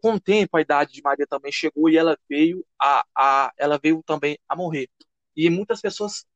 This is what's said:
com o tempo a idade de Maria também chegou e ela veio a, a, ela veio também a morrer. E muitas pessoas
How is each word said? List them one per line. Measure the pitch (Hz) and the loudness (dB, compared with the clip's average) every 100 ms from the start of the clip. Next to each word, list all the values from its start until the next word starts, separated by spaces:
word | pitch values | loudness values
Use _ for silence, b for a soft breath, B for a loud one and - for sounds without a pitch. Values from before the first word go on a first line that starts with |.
com | 220 214 | 0 0
o | |
tempo | - 214 185 165 | 0 0 2 0
a | |
idade | 156 143 139 | 0 0 0
de | 143 | -4
Maria | 143 139 143 | -4 -2 -4
também | 143 143 | -6 -8
chegou | - 160 147 160 | -4 -4 0 2
e | 160 | 4
ela | 165 147 _ | 2 -2 _
veio | 143 160 185 - _ | 0 0 0 -12 _
a, | 135 135 - - | 0 0 -2 0
a, | 135 135 131 _ | 2 2 0 _
ela | 143 147 | -2 0
veio | 156 160 | 0 0
também | - 151 151 147 _ | -2 -4 -4 -6 _
a | 151 | -8
morrer. | 180 156 127 _ _ _ _ - | -6 -6 -8 _ _ _ _ 0
E | 165 | 0
muitas | 170 208 226 | 0 -2 -4
pessoas | 208 - 208 - - | -4 -6 -8 -10 -18